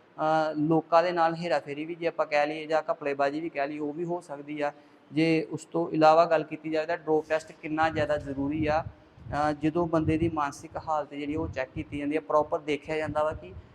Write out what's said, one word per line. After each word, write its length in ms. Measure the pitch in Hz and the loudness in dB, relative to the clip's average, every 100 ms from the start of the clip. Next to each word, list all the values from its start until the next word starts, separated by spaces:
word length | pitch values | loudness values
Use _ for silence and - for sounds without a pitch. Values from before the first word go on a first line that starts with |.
| _ - | _ -4
ਅ, 360 | 156 160 156 | 0 2 2
ਲੋਕਾਂ 500 | 151 151 160 156 170 | 0 2 2 4 4
ਦੇ 80 | 175 | 4
ਨਾਲ 240 | 175 165 165 | 2 2 0
ਹੇਰਾਫੇਰੀ 500 | 170 151 143 143 156 | -2 -2 -2 -8 -8
ਵੀ 100 | 170 | -4
ਜੇ 120 | 165 | -4
ਆਪਾਂ 180 | 156 151 | -2 0
ਕਹਿ 220 | 147 147 | 2 2
ਲਈਏ 180 | 156 156 | -2 -2
ਜਾਂ 180 | 160 151 | -2 0
ਘਪਲੇਬਾਜ਼ੀ 480 | 165 147 139 139 147 | -4 -2 0 0 0
ਵੀ 100 | 165 | -6
ਕਹਿ 180 | 143 139 | -4 -4
ਲਈਏ 120 | 151 | -4
ਉਹ 140 | 147 | -6
ਵੀ 120 | 147 170 | -4 -4
ਹੋ 160 | 175 | -4
ਸਕਦੀ 400 | 170 143 143 151 | -6 -12 -10 -4
ਆ। 100 | 143 - - - - | -4 -6 -16 -20 -6
ਜੇ 360 | 143 160 160 - | 2 4 2 0
ਉਸ 140 | 151 - | -6 -4
ਤੋਂ 240 | 170 170 | -2 0
ਇਲਾਵਾ 360 | 160 156 160 170 | 6 8 8 6
ਗੱਲ 180 | 160 | 4
ਕੀਤੀ 260 | 151 156 160 | 0 -8 -4
ਜਾਵੇ 160 | 156 156 | -2 -2
ਤਾਂ 120 | 170 | -4
ਡਰੋਪ 320 | 156 156 151 | 0 0 0
ਟੈਸਟ 220 | 156 - | -2 -4
ਕਿੰਨਾ 380 | 170 160 156 160 | -14 -6 0 0
ਜ਼ਿਆਦਾ 280 | 156 147 147 | 2 0 0
ਜ਼ਰੂਰੀ 480 | 139 135 139 151 151 | -2 -4 -2 -2 0
ਆ, 180 | 151 | 0
ਅ, 680 | 170 - - - - 143 151 | -2 -12 -20 -18 -6 -2 0
ਜਦੋਂ 340 | 147 156 160 170 | 0 0 0 2
ਬੰਦੇ 300 | 165 156 156 | 2 2 2
ਦੀ 120 | 170 | 0
ਮਾਨਸਿਕ 420 | 160 143 - 160 - | 0 -4 -4 -12 -10
ਹਾਲਤ 360 | 160 156 143 | -4 -2 -2
ਜਿਹੜੀ 220 | 143 147 156 | -6 -6 -4
ਉਹ 120 | 160 | -4
ਚੈੱਕ 240 | 131 131 | -6 -6
ਕੀਤੀ 280 | - 151 147 | -8 -8 -6
ਜਾਂਦੀ 160 | 143 151 | -2 -2
ਆ, 60 | |
ਪ੍ਰੋਪਰ 380 | 151 151 151 170 | 2 2 2 -2
ਦੇਖਿਆ 380 | 151 147 - 156 | -2 -4 -4 -4
ਜਾਂਦਾ 260 | 151 147 | -2 -2
ਵਾ 100 | 151 | -2
ਕਿ 200 | 160 180 - - | -4 -12 -18 -20